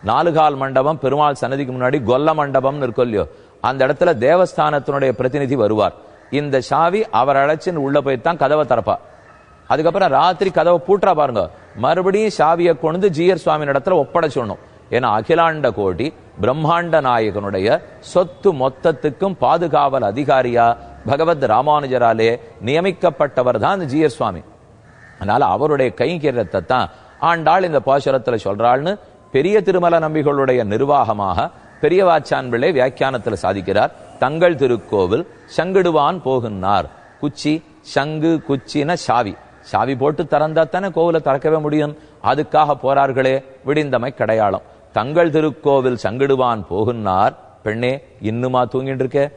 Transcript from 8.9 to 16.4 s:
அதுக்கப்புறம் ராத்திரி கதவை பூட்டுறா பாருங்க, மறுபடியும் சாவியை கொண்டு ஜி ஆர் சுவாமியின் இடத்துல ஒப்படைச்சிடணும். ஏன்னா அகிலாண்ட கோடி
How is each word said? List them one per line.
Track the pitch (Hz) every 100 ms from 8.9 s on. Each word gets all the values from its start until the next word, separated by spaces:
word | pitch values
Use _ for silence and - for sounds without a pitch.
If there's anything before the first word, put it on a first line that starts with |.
| 95 - - - - - - -
அதுக்கப்புறம் | 135 156 175 185
ராத்திரி | 135 165 180 190
கதவை | 170 160 175 175
பூட்டுறா | 196 196
பாருங்க, | 165 143 113 82 - - -
மறுபடியும் | 127 170 185 196 220 -
சாவியை | 151 170 175 160
கொண்டு | 156 170 202
ஜி | 147 175
ஆர் | 180
சுவாமியின் | - 151 147
இடத்துல | 139 160 180
ஒப்படைச்சிடணும். | 131 170 160 131 113 95 - - -
ஏன்னா | 113 123 107
அகிலாண்ட | 113 156 165 156 135
கோடி | 104 98 90 139 - - -